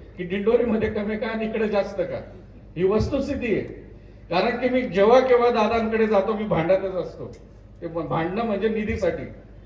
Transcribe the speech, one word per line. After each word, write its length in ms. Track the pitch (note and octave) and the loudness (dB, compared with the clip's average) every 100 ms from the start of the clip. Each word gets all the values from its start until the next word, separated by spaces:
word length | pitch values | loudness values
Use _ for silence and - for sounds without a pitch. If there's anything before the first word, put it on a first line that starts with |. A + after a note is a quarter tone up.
| - - | -16 -10
की 60 | |
दिंडोरीमध्ये 680 | E3+ G3+ G3+ A#3+ A#3 G#3+ G#3+ | -6 -2 2 2 2 0 -2
कमी 280 | G#3+ G#3 G#3+ | -2 -4 -4
का 100 | A3+ | -4
आणि 180 | A3 G#3+ | -4 -4
इकडे 220 | G#3+ G#3 | -2 0
जास्त 340 | G3 F#3+ - | 0 -2 -4
का. 200 | E3 - - - - - - D#3+ | -4 -6 -10 -18 -20 -20 -12 -2
ही 60 | |
वस्तुस्थिती 640 | F#3+ G#3+ - C#4 C#4+ B3 A3+ | 0 2 0 -2 -2 -4 -2
आहे. 180 | E3+ - - - - - - - | -2 -4 -12 -18 -20 -20 -18 -4
कारण 300 | F3 A3+ A#3 | 0 0 0
की 100 | B3+ | 0
मी 120 | B3+ | 0
जेव्हा 380 | G3 F3+ G#3+ B3+ | 0 4 6 6
केव्हा 300 | B3+ A#3+ A#3+ | 6 4 4
दादांकडे 580 | A3 G#3+ A#3 A3 A3 G#3+ | 2 2 0 0 2 2
जातो, 260 | G3+ G3 | 2 2
मी 100 | G#3 | -2
भांडतच 520 | G3+ D#3+ E3 F#3+ F#3+ F3+ | -2 0 2 2 0 -4
असतो. 360 | D#3 - - - - - - - | -6 -10 -14 -14 -20 -20 -20 -14
ते 60 | E3+ | -10
भ-, 200 | E3 D3 | -6 -2
भांडणं 360 | D#3 E3+ G3+ | -2 -2 -2
म्हणजे 260 | A3+ G3 A3 | -2 0 0
निधीसाठी, 540 | G#3+ - - F#3 - - - - - | 0 -2 -2 -2 -2 -8 -14 -20 -20